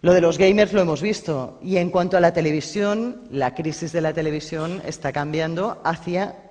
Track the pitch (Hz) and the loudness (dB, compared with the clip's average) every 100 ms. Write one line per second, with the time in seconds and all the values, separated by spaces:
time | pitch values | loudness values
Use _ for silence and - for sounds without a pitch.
0 | 175 180 170 160 190 202 208 202 175 147 | 6 6 6 4 4 6 4 4 2 0
1 | 196 208 - 143 127 - 180 185 175 180 | -2 -4 -4 -6 -6 -10 -2 0 2 0
2 | 175 185 170 170 160 151 - 208 208 208 | 2 4 4 4 0 -2 -4 -2 -2 -2
3 | 240 240 - 135 127 123 160 151 165 170 | -4 -8 -10 -4 -4 -2 -6 -6 -4 -2
4 | 160 156 156 151 - 160 160 180 - 151 | -2 -2 -4 -4 -6 -8 -6 -8 -10 -6
5 | 139 143 147 156 160 165 208 - 160 165 | -4 -4 -4 -2 -2 -2 -4 -2 -4 -4
6 | 180 175 202 - - | -4 -4 -4 -8 -18